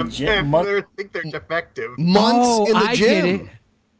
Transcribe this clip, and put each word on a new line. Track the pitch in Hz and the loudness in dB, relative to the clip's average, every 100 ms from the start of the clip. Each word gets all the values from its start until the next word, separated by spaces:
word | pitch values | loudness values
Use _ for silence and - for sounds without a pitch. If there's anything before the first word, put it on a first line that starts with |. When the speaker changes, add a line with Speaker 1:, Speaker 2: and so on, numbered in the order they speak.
Speaker 1:
them | 120 | -4
Speaker 2:
gym. | 117 143 | -4 -2
Speaker 1:
if | 208 147 | -2 0
Speaker 2:
Mon- | 156 | 0
Speaker 1:
they | 196 202 190 - | 0 -4 -6 -12
think | 196 | -12
they're | 185 | -10
defective. | 160 151 - 165 165 - 117 127 | -10 -12 -8 -8 -8 -10 -10 -4
Speaker 3:
Months | 170 196 220 240 247 | 2 4 4 4 4
Speaker 4:
Oh, | 233 208 | 2 2
Speaker 3:
in | |
the | 220 | 2
Speaker 4:
I | 214 | 2
Speaker 3:
gym. | 240 214 196 180 190 | 2 2 2 0 -2
Speaker 4:
get | - | -8
it. | - _ _ _ _ | -20 _ _ _ _